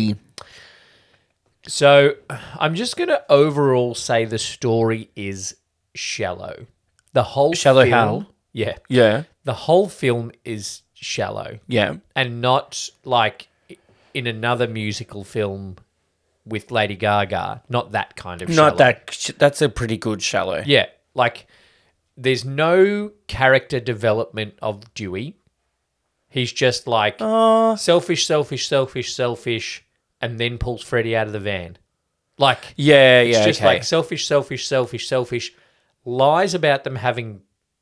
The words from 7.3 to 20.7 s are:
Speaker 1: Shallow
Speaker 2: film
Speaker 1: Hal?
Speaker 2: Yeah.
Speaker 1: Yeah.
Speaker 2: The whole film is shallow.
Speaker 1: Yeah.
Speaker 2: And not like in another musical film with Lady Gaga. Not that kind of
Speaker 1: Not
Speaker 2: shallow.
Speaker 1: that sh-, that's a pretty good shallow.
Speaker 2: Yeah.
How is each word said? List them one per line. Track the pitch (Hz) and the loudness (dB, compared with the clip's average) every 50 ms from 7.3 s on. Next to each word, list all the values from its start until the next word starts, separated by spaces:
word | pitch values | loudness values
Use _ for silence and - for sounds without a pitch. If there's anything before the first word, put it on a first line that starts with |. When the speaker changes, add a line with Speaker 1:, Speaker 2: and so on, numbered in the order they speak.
| - 135 143 160 170 | 0 2 2 2 2
Speaker 1:
Shallow | - - 139 131 131 | 2 4 6 6 6
Speaker 2:
film | 123 120 | 6 6
Speaker 1:
Hal? | 123 120 110 104 110 - 202 - _ _ _ _ | 6 4 4 2 0 -4 -8 -12 _ _ _ _
Speaker 2:
Yeah. | - 113 104 - - - - - | -8 -6 -6 -6 -6 -8 -6 0
Speaker 1:
Yeah. | 131 123 117 107 107 131 160 - _ _ - | 4 4 6 6 4 2 -4 -8 _ _ -10
Speaker 2:
The | 135 | -10
whole | 117 - - - 165 185 208 190 | -8 -6 0 2 2 2 2 0
film | - - 143 127 120 120 117 117 - _ - | -4 -4 -2 -2 -2 -2 -4 -10 -14 _ -12
is | 117 113 107 101 - - - _ _ _ | -12 -10 -10 -10 -12 -14 -16 _ _ _
shallow. | _ - - - - 101 98 104 - - 113 110 110 _ - | _ -12 -10 -8 -6 -6 -6 -6 -10 -12 -12 -14 -16 _ -2
Speaker 1:
Yeah. | 120 110 101 - - - - _ - | 0 0 0 0 -2 -6 -14 _ -4
Speaker 2:
And | 139 127 120 117 117 | -4 -4 -4 -4 -2
not | 120 127 127 143 - - - - - - - _ - | 0 2 2 2 0 -4 -10 -12 -12 -14 -16 _ -6
like | 135 127 120 113 104 - - - _ _ _ _ - - - _ _ _ _ _ _ - | 0 2 2 2 0 -2 -6 -18 _ _ _ _ -20 -20 -20 _ _ _ _ _ _ -10
in | 139 120 | -8 -6
another | 120 113 110 113 120 123 117 131 | -6 -6 -4 -2 -2 -2 0 -2
musical | 123 110 110 107 107 107 - 113 - - 101 95 | -4 -4 -6 -6 -6 -6 -8 -10 -14 -16 -18 -16
film | - - 113 104 98 98 98 98 95 90 - _ _ _ _ _ _ _ _ _ _ _ _ - | -10 -6 -4 -4 -4 -6 -8 -12 -14 -16 -18 _ _ _ _ _ _ _ _ _ _ _ _ -14
with | 113 110 104 - - | -10 -10 -10 -8 -4
Lady | 123 113 107 101 104 | -2 -2 -2 -2 -2
Gaga. | 92 110 104 104 104 101 92 98 87 90 95 104 117 - - | -2 0 0 0 0 0 -2 -4 -4 -6 -6 -8 -10 -10 -6
Not | 120 123 - 98 | -6 -6 -4 -4
that | 107 104 - - _ | -6 -6 -6 -8 _
kind | - - 90 87 85 | -18 -16 -14 -12 -10
of | 175 165 | -6 -2
Speaker 1:
Not | 165 | 2
Speaker 2:
shallow. | 156 151 147 - - | 4 4 4 6 4
Speaker 1:
that | 135 123 113 - _ - | 4 4 2 0 _ -14
sh-, | - - - - - - | -12 -10 -10 -8 -2 2
that's | 147 143 - - | 2 2 2 2
a | 151 131 | -2 -2
pretty | - - 120 110 113 - | -2 -4 -6 -4 -4 -4
good | - 110 107 92 | -4 -6 -6 -4
shallow. | - - - 98 90 92 87 - 95 | -4 -4 -4 -2 -2 -4 -4 -4 -2
Speaker 2:
Yeah. | 143 | 2